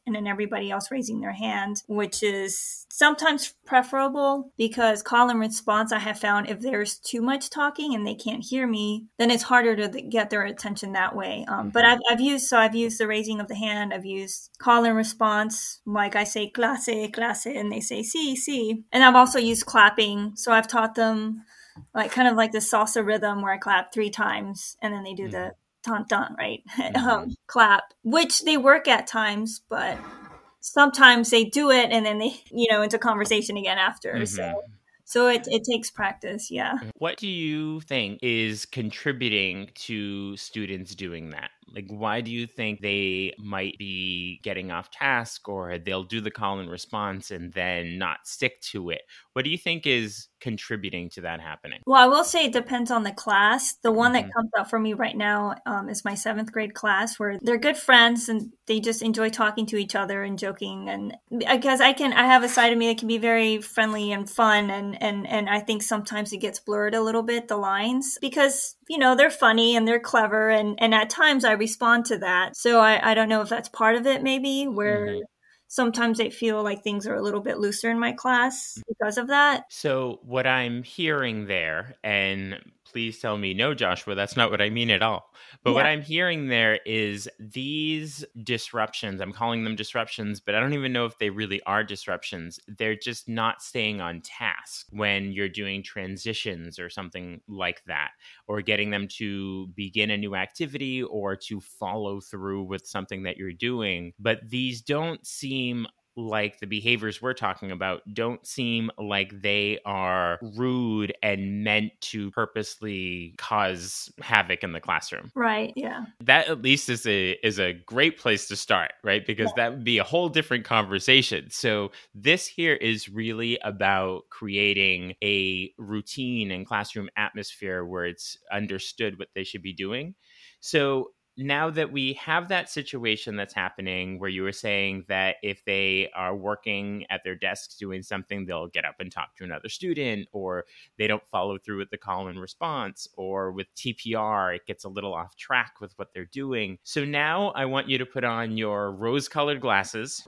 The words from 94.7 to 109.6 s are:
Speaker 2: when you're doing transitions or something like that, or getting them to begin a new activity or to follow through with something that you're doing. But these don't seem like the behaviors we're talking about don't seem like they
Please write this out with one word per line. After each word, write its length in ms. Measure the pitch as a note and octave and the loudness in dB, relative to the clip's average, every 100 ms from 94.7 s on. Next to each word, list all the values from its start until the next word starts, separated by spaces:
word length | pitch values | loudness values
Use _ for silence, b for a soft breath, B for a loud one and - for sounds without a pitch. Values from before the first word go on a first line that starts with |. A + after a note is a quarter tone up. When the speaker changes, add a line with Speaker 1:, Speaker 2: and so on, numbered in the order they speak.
| - - | -16 -12
Speaker 2:
when 400 | G#2 G#2 G2 G2 | -4 -2 0 -2
you're 180 | G2 G2 | -4 -6
doing 320 | F#2 G2+ G2 | -6 -8 -8
transitions 960 | F#2+ - F#2+ G2 A2+ G#2+ A2 F2 E2+ D#2+ | -10 -12 -10 -8 -8 -6 -6 -8 -10 -12
or 120 | F2 | -12
something 520 | - F2+ F2+ F2+ E2+ - | -10 -10 -12 -14 -16 -14
like 360 | G2 F2+ F2 - | -6 -4 -4 -6
that, 260 | D2+ D2 - B B B | -6 -6 -10 B B B
or 140 | G#2 | -4
getting 300 | G2 G#2 G#2 | 0 0 0
them 160 | G2+ G2+ - | -4 -6 -8
to 500 | G#2+ G2 G2 F#2+ F#2 F2 | -6 -6 -6 -8 -10 -10
begin 360 | G2 G#2+ G#2+ | -6 -2 0
a 60 | G#2 | 0
new 180 | G#2 G2 | -4 -6
activity 640 | G2 - D#3 D3 C3+ B2+ | -6 -6 -8 -6 -6 -6
or 340 | B2 G#2+ G2+ G2 - | -6 -6 -6 -6 -8
to 140 | G#2 | -12
follow 580 | - - G2 G#2+ G2+ G2+ | -12 -10 -8 -6 -6 -8
through 440 | - G2+ G2 G2 | -10 -10 -6 -6
with 220 | F#2 F#2+ - | -6 -8 -8
something 380 | G2+ F#2+ G2 | -10 -8 -8
that 140 | F#2+ F#2 | -8 -8
you're 160 | F#2+ | -10
doing. 600 | E2+ A#2+ B2 G#2 F2 F2 - | -6 -4 -2 -2 -4 -8 -4
But 280 | G#2 A2+ A2+ | -2 -2 -4
these 340 | B2 B2+ A#2 | -4 -4 -6
don't 440 | A2+ D3 E3 D#3+ - | -4 -2 -4 -8 -12
seem 640 | - C3+ C3+ B2 A#2+ A2+ _ _ - | -12 -8 -4 -4 -4 -8 _ _ -10
like 440 | A2+ G#2+ G#2 - | -4 -2 -2 -4
the 80 | G#2 | -8
behaviors 560 | G#2+ A2+ A#2+ A2 G2 | -4 0 0 0 -4
we're 100 | B2+ | -6
talking 380 | B2+ G#2+ F#2 F#2+ | -2 -4 -4 -8
about 300 | F2+ F#2+ F2+ - | -4 -4 -4 -6
don't 320 | G#2 A#2 B2 - | -4 -4 -4 -8
seem 460 | - A#2+ A#2 A2+ - | -6 -2 -2 -4 -6
like 320 | G#2 G2+ G2 G2+ | -4 -2 -2 -4
they 380 | G2+ G#2 | -2 0